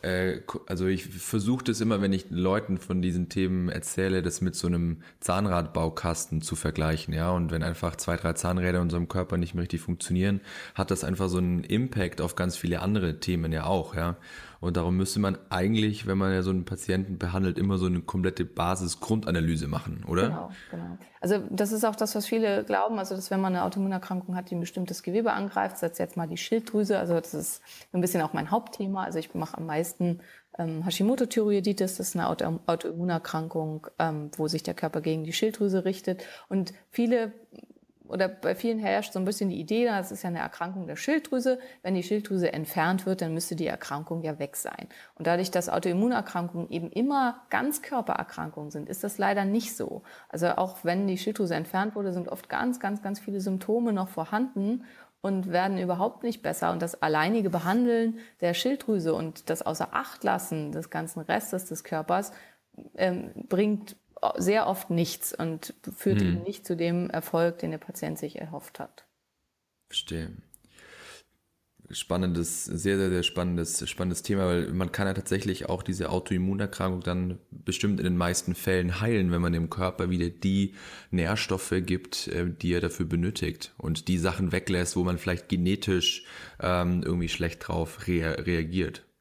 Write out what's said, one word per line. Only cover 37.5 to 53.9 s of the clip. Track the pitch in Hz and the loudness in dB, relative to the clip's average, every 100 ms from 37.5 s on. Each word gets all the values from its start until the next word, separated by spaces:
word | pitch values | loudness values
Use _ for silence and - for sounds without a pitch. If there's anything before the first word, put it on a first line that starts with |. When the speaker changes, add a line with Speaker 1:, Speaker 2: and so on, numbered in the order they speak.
| - - - _ _ - | -20 -20 -20 _ _ -8
Speaker 2:
oder | 185 190 | 0 0
bei | 190 - 190 | 2 -2 0
vielen | 233 220 | 0 0
herrscht | 202 196 208 | 2 2 0
so | 190 | -2
ein | 185 | 0
bisschen | 202 196 | 0 0
die | 175 | -2
Idee, | 156 220 240 | 0 2 4
das | 202 185 | 2 -2
ist | 202 | -6
ja | 180 | -4
eine | 170 | -2
Erkrankung | - - 170 190 170 | -4 -4 -6 -6 -8
der | - | -4
Schilddrüse. | - 311 311 254 254 254 - - | 2 2 2 2 2 0 -4 -8
Wenn | 185 | 0
die | 190 | 0
Schilddrüse | 175 214 208 190 175 | 2 0 2 2 2
entfernt | - 156 175 160 190 185 | 0 -2 2 4 2 2
wird, | 185 | 0
dann | 165 | 0
müsste | 160 - 165 | -2 -2 -2
die | 160 | -2
Erkrankung | - - 143 160 170 | -2 -6 -8 -4 -4
ja | 160 151 | -4 -4
weg | 143 - | -6 -6
sein. | - - - - - - | -8 -8 -14 -18 -20 -2
Und | 160 | 2
dadurch, | 175 185 | 2 4
dass | 185 175 | 0 2
Autoimmunerkrankungen | 170 180 175 233 233 - 180 175 170 170 | 0 2 2 4 2 0 -4 -4 -6 -4
eben | 170 170 | -6 -4
immer | - 262 285 247 233 - | 0 2 4 2 0 -2
Ganzkörpererkrankungen | 196 262 294 - 262 220 - 160 - 160 156 151 | 0 0 -2 -4 -2 0 -2 -4 -6 -8 -8 -10
sind, | 151 147 | -8 -8
ist | 190 | -6
das | 208 202 | -6 0
leider | 196 202 196 | 2 2 2
nicht | 220 220 - | 2 0 -6
so. | - - - - - | -6 -8 -14 -20 -12
Also | - 175 | 0 2
auch | - 185 - | 2 0 0
wenn | 165 180 196 | 0 2 2
die | 185 | 0
Schilddrüse | - 214 185 | -2 0 0
entfernt | 165 165 185 208 208 | 0 0 0 0 -2
wurde, | 196 | -4
sind | 180 175 | -4 -6
oft | - - | -8 -4
ganz, | - 254 247 | -2 0 -2
ganz, | 196 208 | -4 -4
ganz | 196 202 | -4 -6
viele | - 196 | -4 -4
Symptome | 190 190 - 226 233 | -2 -2 0 2 2